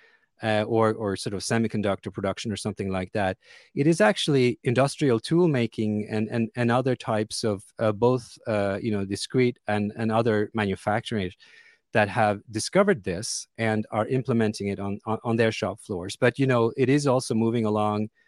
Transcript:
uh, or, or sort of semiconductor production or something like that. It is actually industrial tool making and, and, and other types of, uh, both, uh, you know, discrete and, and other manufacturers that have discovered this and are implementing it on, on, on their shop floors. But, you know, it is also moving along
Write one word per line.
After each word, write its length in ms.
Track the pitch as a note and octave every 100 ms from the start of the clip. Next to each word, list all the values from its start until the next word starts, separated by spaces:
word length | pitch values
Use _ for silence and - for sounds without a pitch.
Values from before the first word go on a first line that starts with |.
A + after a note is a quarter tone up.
| _ _ _ -
uh, 200 | A2+ G#2+ G#2+
or, 260 | A2+ A2
or 220 | A2 G#2 F#2+
sort 180 | -
of 80 | G2
semiconductor 720 | - A#2 A2 A2 G2+ F#2+ G2+
production 380 | - G2 F#2 A#2
or 40 | G2
something 340 | G#2+ G2 G2
like 220 | F#2+ F#2
that. 240 | G#2+ F#2+ F#2+ _ - _
It 140 | - C#3+
is 140 | E3
actually 580 | G#3+ G3 - C#3 B2 A#2
industrial 560 | C3 B2 C#3 - C#3+ A2+
tool 280 | - E3 F3
making 600 | C3+ A2+ - G#2+ G#2+ G#2
and, 180 | A2 A2
and, 200 | A#2+ A2+ -
and 140 | A#2
other 260 | A#2+ C3 B2
types 480 | - G#2+ A2 -
of, 200 | A2+ G2 - -
uh, 120 | A2+
both, 460 | G2 A#2+ B2+ - - -
uh, 320 | G#2+ G2+ G2+
you 120 | A#2
know, 120 | G#2
discrete 540 | G2 G2+ - C3 B2 - -
and, 240 | G#2 G#2 -
and 160 | A2
other 400 | A2 A#2 G#2+ G#2+
manufacturers 800 | A2+ G2+ F#2 - G#2+ - A2 F#2 - - - - _ _
that 140 | A#2 G#2
have 320 | A#2 G#2+ G2+ -
discovered 520 | G#2+ - F#3 G3+ D3+
this 440 | F#2+ F2 B2 - - -
and 300 | A2+ G#2+ G#2+
are 160 | A2 A2
implementing 600 | C3 B2+ A#2 G#2+ - G2+
it 120 | G2
on, 200 | G2 G2+ A2+
on, 100 | G#2+
on 140 | B2 A#2
their 140 | A2+
shop 280 | - G2 -
floors. 360 | - F#2 F#2 -
But, 220 | B2 -
you 80 | C3
know, 260 | A#2+ A#2 C3+
it 120 | B2+
is 180 | D3 C#3+
also 260 | B2+ -
moving 320 | A2+ A2+ A#2+ G#2+
along 440 | G#2+ G#2 G#2 G#2+ _